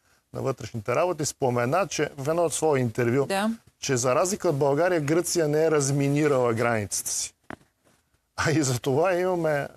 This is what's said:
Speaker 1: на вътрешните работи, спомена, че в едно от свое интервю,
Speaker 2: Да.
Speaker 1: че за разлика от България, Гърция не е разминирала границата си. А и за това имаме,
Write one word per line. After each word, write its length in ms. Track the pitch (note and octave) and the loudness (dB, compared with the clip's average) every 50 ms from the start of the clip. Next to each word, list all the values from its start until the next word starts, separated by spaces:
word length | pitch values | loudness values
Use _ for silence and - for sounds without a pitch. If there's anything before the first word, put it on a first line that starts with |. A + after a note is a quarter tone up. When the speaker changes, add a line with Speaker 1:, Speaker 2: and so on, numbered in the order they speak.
| _ _ _ _ _ _ - | _ _ _ _ _ _ -10
Speaker 1:
на 80 | B2 | -6
вътрешните 540 | A#2+ C3 B2+ - A#2 G#2+ - A#2 G#2 - A#2+ | -4 -4 -6 -6 -10 -12 -10 -8 -4 -2 0
работи, 300 | C#3+ F3 F3+ F3 D#3 D3 | 0 0 0 -2 -4 -4
спомена, 640 | - - - C#3 B2 B2 A#2+ A#2+ B2 D3+ F#3 G3+ | -6 -4 -2 -2 0 0 0 0 0 0 0 -2
че 220 | D3+ - - D3 - - | -2 -2 -4 -4 -4 -6
в 120 | C#3+ C3 C#3+ | -6 -4 -2
едно 160 | D#3+ F3 E3+ | 0 0 0
от 80 | D#3+ C3 | 0 0
свое 260 | - D#3 D#3 C#3+ C3 | 0 0 2 2 2
интервю, 460 | B2+ A#2 A2 - B2 A#2 A#2+ C#3 C3+ | 0 0 0 0 0 2 2 2 0
Speaker 2:
Да. 240 | C#3 G3 G3 G#3 A3 A3+ - _ _ _ _ | 0 0 0 0 -2 -2 -4 _ _ _ _
Speaker 1:
че 180 | - - C3+ | -4 -2 -2
за 180 | A#2+ A#2 B2+ B2 | 0 2 2 2
разлика 340 | D3+ F#3+ F3+ G#3 - - F3 | 2 2 0 -2 -2 0 0
от 80 | D3+ | 0
България, 440 | C3+ D3 C#3 C#3+ D3 E3+ F#3 F3+ E3 | 2 2 2 2 2 2 2 0 0
Гърция 460 | C#3+ C3+ D#3+ F3 E3+ - - F3 D#3 | 0 0 0 0 0 0 0 0 0
не 180 | D3 D3 D3+ D#3+ | 2 2 2 2
е 60 | D#3+ | 2
разминирала 840 | D#3 D3+ C#3 C3+ C#3 C#3+ C#3 C#3 C#3+ D3 D#3 D3 C#3+ B2+ B2 A#2+ A2+ | 2 2 2 0 0 0 0 2 2 2 2 2 4 4 2 2 2
границата 580 | A2+ B2 A#2+ A#2 G#2+ G#2 F#2+ - - - - | 2 0 0 0 0 -2 -4 -6 -6 -6 -6
си. 220 | - - - - - _ _ - - - _ _ _ _ _ _ _ _ _ _ _ _ _ _ _ | -6 -6 -6 -8 -12 _ _ -18 -18 -18 _ _ _ _ _ _ _ _ _ _ _ _ _ _ _
А 160 | - - - | -4 0 0
и 120 | D3+ D#3+ C#3+ | 2 2 2
за 160 | B2+ B2+ A2+ | 0 -2 -2
това 340 | - C#3+ B2+ D3 E3 F#3+ F3+ | -2 0 0 2 2 2 2
имаме, 540 | F3 F#3 F#3 F3+ F3 E3 D#3 D3+ C#3+ C#3 - - | 0 0 0 0 0 0 0 0 -2 -2 -6 -8